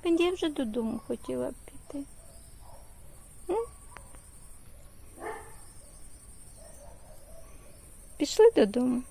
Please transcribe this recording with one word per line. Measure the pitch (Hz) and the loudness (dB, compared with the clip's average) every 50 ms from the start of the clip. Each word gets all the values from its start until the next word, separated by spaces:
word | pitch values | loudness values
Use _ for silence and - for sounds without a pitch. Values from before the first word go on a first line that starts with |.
Та | - 349 | 6 6
я | 339 330 339 349 | 6 8 6 4
вже | 370 359 - 330 | 4 4 0 0
додому | 294 - 269 220 208 254 226 220 226 226 - | 2 2 0 0 2 0 0 0 0 -2 -2
хотіла | - 247 226 - - 254 247 247 254 | -4 -6 -4 -2 -2 0 0 0 -2
б | 254 - - | -4 -6 -14
піти. | - - - - - - 277 277 - - - - - - - - - - - - - - - - - - - - - - - - - - - - - | -14 -16 -16 -14 -8 -6 -6 -6 -6 -12 -16 -16 -16 -16 -16 -16 -16 -16 -16 -14 -14 -14 -14 -14 -16 -16 -16 -14 -14 -14 -16 -16 -16 -16 -14 -2 0
М? | 349 440 466 466 - - - - - - - - - - - - - - - - - - - - - - - - - - - - - - - - - - - - - - - - - - - - - - - - - - - - - - - - - - - - - - 571 - - - - - - - - - - - - - - - - - - - - - - - - - - | 2 2 2 0 -6 -14 -16 -14 -14 -14 -14 -14 -16 -16 -16 -16 -16 -16 -14 -14 -14 -14 -14 -14 -16 -14 -16 -16 -16 -16 -16 -16 -14 -8 -6 -6 -6 -6 -8 -12 -12 -12 -14 -14 -14 -14 -14 -14 -14 -14 -12 -12 -12 -14 -14 -16 -16 -14 -14 -16 -16 -16 -16 -14 -14 -14 -14 -14 -14 -14 -16 -14 -14 -16 -14 -14 -12 -12 -12 -12 -14 -16 -16 -16 -16 -16 -16 -16 -16 -16 -16 -14 0
Пішли | - - - - - 427 466 453 | 0 0 2 10 12 12 12 12
додому. | 330 226 196 202 247 247 254 247 240 254 - | 10 8 8 6 4 4 4 4 2 0 -2